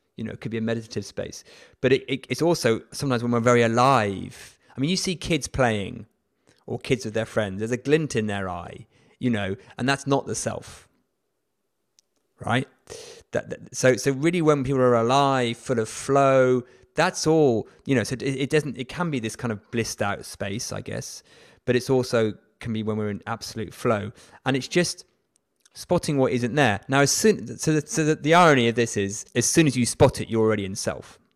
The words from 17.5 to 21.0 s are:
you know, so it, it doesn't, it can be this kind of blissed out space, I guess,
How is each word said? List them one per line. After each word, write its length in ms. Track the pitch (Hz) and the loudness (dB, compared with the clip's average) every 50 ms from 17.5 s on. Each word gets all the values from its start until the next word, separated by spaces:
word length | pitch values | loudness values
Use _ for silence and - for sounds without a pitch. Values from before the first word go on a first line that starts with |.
| 117 107 98 - - _ - | 4 2 -2 -6 -12 _ -4
you 100 | - 135 | 0 0
know, 80 | 123 101 | 0 0
so 120 | - 135 | -2 -4
it, 80 | 117 117 | -6 -4
it 280 | 139 135 127 143 131 | -4 -4 -4 -4 0
doesn't, 260 | 156 156 143 147 120 | 0 0 0 -2 -8
it 120 | 123 131 - | -8 -10 -10
can 220 | - - 175 170 | -6 -6 -4 -4
be 100 | 147 127 | -4 -4
this 160 | 110 110 - | -4 -6 -8
kind 160 | - - 123 110 | -6 -6 -6 -6
of 180 | 101 - - | -6 -8 -8
blissed 320 | - 117 110 - - - 107 | -4 -4 -4 -4 -4 -4 -4
out 220 | 101 101 - - | -4 -4 -6 -8
space, 480 | - - - - 98 95 117 - - - | -14 -10 -8 -8 -6 -6 -8 -8 -8 -10
I 80 | 101 | -10
guess, 420 | - - - - | -10 -8 -10 -10